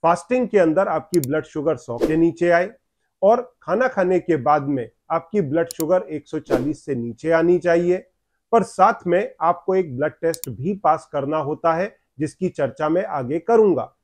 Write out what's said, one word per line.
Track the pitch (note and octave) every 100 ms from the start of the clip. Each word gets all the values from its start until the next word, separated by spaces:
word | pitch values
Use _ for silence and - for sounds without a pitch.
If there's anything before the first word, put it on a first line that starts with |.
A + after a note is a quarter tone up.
फास्टिंग | D#3+ F3 - B3+ B3
के | G3+
अंदर | E3 D#3 G3+
आपकी | D#3+ D3 F3
ब्लड | B2+ D#3 D#3
शुगर | D#3 D3 D#3
सौ | - A#2+
के | D3+ D#3+
नीचे | E3 E3 F3
आए | E3+ F#3 A#3+ _ _ _ _
और | F#3+ A#3 B3 _
खाना | - F#3+ B3+
खाने | B3+ F3+ F#3
के | F3+ D#3+
बाद | A#2+ D3 C#3
में | C#3 A2 _ _
आपकी | E3 D#3+ G#3
ब्लड | D3+ D#3 E3
शुगर | - D#3 F#3 F3+
एक | D3+ -
सौ | D#3
चालीस | - - C3+ - -
से | B2+
नीचे | A#2 A2+ D#3
आनी | E3 E3 F3
चाहिए, | F3 E3+ F3 F3+ - _ _ _ _
पर | A#3
साथ | - - F#3+ A3+ -
में | F3 G#3 -
आपको | E3 F3 - F#3+
एक | F3+ B2
ब्लड | D3
टेस्ट | - E3 D#3+ -
भी | G#2 C#3 G3
पास | D#3+ D#3 -
करना | D3 C#3 D#3+
होता | C#3 D3+ E3+
है | E3 G3 _ _ _
जिसकी | D3 - F#3
चर्चा | - C#3 - D#3
मैं | E3 G#3
आगे | D3+ B2 D#3+
करूंगा। | - A#3 G#3+ D3+ A2+ _